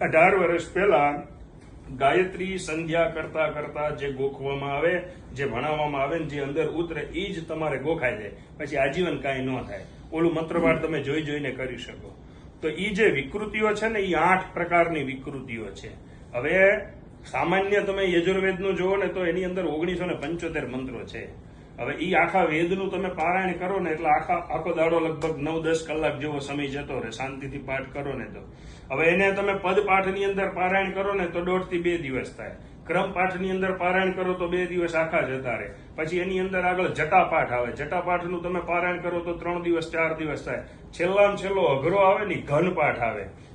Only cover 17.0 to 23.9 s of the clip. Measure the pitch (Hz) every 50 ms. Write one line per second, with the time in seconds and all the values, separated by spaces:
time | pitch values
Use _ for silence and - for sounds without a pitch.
17 | - - - - - - - 131 147 165 185 190 196 196 208 202 202 196 196 196
18 | 196 185 180 170 170 190 190 190 190 190 185 175 190 196 185 165 180 190 196 202
19 | 190 175 175 190 180 170 165 180 185 180 180 190 180 156 147 156 165 180 185 175
20 | 180 175 156 127 135 151 170 170 170 165 151 151 143 127 120 127 131 127 117 110
21 | 98 - - 113 101 90 - - - - - - - - - - 123 135 143 -
22 | 160 180 180 156 165 170 - 190 175 160 151 160 175 170 190 190 196 185 196 175
23 | 185 185 180 156 156 170 180 190 190 185 165 - 175 180 196 190 180 160